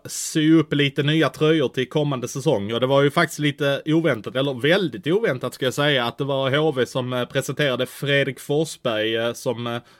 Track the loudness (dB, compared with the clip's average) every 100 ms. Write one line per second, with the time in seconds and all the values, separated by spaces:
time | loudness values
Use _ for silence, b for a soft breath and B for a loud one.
0 | -8 -10 -4 0 4 4 4 0 0 0
1 | 0 2 0 2 2 2 0 -2 -2 -2
2 | -2 -4 -6 -4 0 0 0 -2 2 4
3 | 4 2 0 0 -2 0 -2 0 0 2
4 | 2 -2 -2 -2 -2 0 2 2 0 -4
5 | -2 0 0 -2 -6 -2 -2 0 2 2
6 | 0 -2 -2 0 0 2 2 0 -2 -2
7 | -4 -4 -2 -4 -4 -2 0 0 -4 -4
8 | 0 0 0 -6 -2 -2 -2 -4 -2 0
9 | 0 0 -2 -4 -6 -4 -6 -8 b